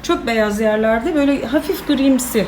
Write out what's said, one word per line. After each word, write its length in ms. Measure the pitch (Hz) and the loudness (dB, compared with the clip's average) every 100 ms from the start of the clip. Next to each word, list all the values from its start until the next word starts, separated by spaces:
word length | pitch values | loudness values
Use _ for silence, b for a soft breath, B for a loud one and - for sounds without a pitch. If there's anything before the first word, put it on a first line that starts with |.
çok 240 | - 339 247 | -4 -4 -2
beyaz 320 | 226 214 202 | 0 0 0
yerlerde 560 | 220 214 220 226 247 311 | 0 2 2 0 0 0
böyle 300 | 277 277 220 | 2 0 0
hafif 420 | 294 311 339 - | -2 -2 -6 -2
grimsi. 580 | 269 269 262 - 226 | 0 2 2 0 -2